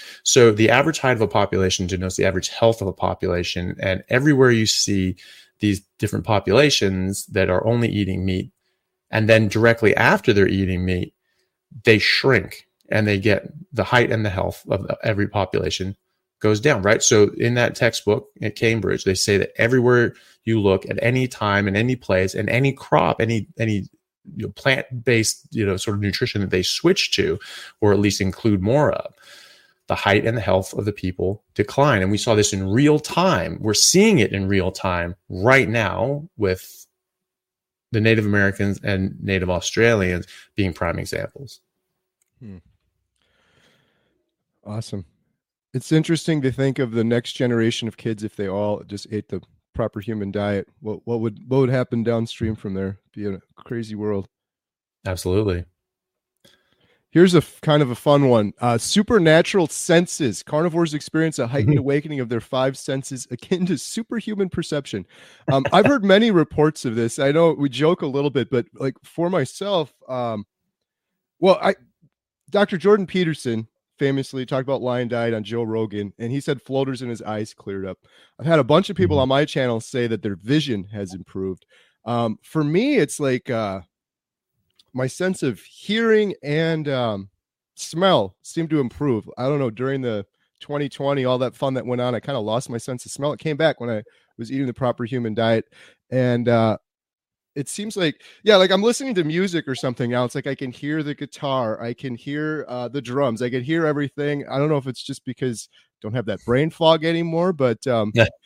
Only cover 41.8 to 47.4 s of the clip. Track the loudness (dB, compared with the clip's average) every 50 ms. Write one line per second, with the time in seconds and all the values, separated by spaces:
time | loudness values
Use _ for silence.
41.8 | _ _ _ _ _ _ _ _ _ _ _ _ -20 -18 -18 -20 -20 _ _ _
42.8 | _ _ _ _ _ _ _ _ _ _ _ _ _ _ _ _ _ _ _ _
43.8 | _ _ _ _ _ _ _ _ _ _ _ _ _ _ _ _ -14 -12 -10 -10
44.8 | -10 -8 -10 -12 -12 _ _ _ _ _ _ _ _ _ _ _ _ _ -10 -8
45.8 | -2 2 2 2 2 2 0 -2 0 -2 -2 0 0 -2 0 0 0 0 0 -2
46.8 | -2 -2 0 0 0 2 0 0 -2 -4 -4 -2